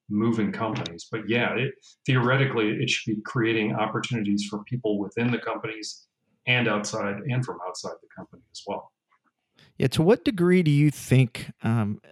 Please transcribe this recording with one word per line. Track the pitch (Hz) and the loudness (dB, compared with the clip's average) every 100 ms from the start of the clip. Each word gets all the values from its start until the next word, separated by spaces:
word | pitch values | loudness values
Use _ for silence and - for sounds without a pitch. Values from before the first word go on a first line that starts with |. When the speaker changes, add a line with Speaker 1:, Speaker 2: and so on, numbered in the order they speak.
| - | -4
Speaker 1:
moving | 104 117 110 101 | 0 0 2 0
companies, | - 110 - - 85 - | -2 -4 -4 -6 -12 -10
but | 107 101 | -6 0
yeah, | 120 101 101 | 0 0 0
it, | 131 - _ _ - | -4 -6 _ _ 0
theoretically, | 127 120 135 131 113 107 - | 2 4 4 2 2 2 0
it | - | 0
should | - - 104 | -2 -2 -4
be | - | -4
creating | 127 113 110 107 107 | 0 0 2 0 0
opportunities | 107 113 - 117 101 101 - | -2 -2 -4 -2 0 -2 -2
for | 104 - | -8 -6
people | 127 107 104 | -4 -2 -2
within | 98 117 120 | -4 -2 0
the | 117 | 0
companies | 120 110 110 110 107 - _ _ _ _ 127 | -4 -6 -8 -10 -12 -14 _ _ _ _ 0
and | 123 117 | 2 2
outside | 104 - - 101 104 135 | 0 -2 -4 -4 -4 -4
and | 127 - | -2 -4
from | - 92 | -6 -10
outside | - - - | -10 -10 -12
the | _ - | _ -18
company | - - _ | -18 -20 _
as | - - | -16 -8
well. | - - _ _ _ _ _ _ _ _ - | -8 -10 _ _ _ _ _ _ _ _ -2
Speaker 2:
Yeah, | 135 | 0
to | - | 2
what | 165 240 285 | 4 4 2
degree | 190 175 185 | 2 4 4
do | 156 | 6
you | 143 147 | 4 4
think, | - - 127 123 - - - | 2 2 4 4 -2 -14 -6
um, | 113 117 104 - - | -2 0 0 -4 -8